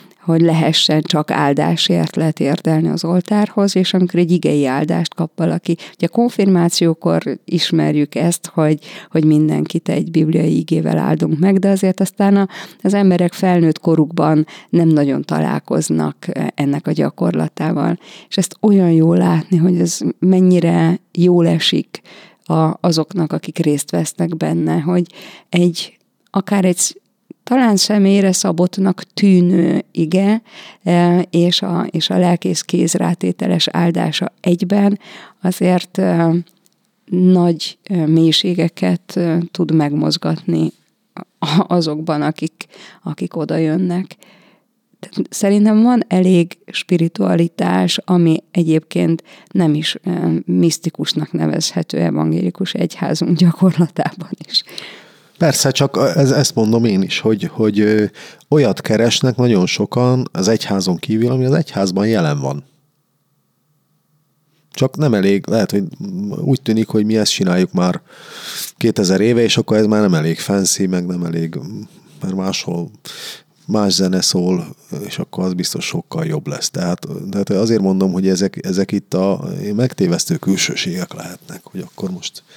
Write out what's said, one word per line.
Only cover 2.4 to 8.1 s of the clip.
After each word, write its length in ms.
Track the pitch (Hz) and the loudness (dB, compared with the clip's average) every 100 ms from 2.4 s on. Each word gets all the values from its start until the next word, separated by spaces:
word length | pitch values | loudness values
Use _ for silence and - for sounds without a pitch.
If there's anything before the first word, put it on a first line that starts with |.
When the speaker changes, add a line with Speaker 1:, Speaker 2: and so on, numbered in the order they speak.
| 226 165 165 156 160 | -2 -2 0 0 0
Speaker 1:
az 160 | 160 | -2
oltárhoz, 720 | 165 180 - 208 208 - 202 185 | -2 -2 0 0 0 0 0 0
és 180 | 180 | 0
amikor 260 | 190 180 170 | 0 0 2
egy 100 | 175 | 2
igei 360 | 180 151 147 135 | 2 2 0 0
áldást 480 | 135 156 170 165 | 0 -2 -2 -4
kap 160 | - 165 | -4 -6
valaki. 420 | - 165 165 - 170 - | -2 -2 -2 -2 -6 -6
Ugye 120 | - 165 | -6 -2
a 20 | |
konfirmációkor 1300 | - 240 - 196 180 170 - 170 160 170 165 143 135 | 0 0 2 2 4 2 2 0 0 0 -2 -2 -8
ismerjük 680 | - - - 165 151 151 147 | -4 -4 0 0 2 0 -2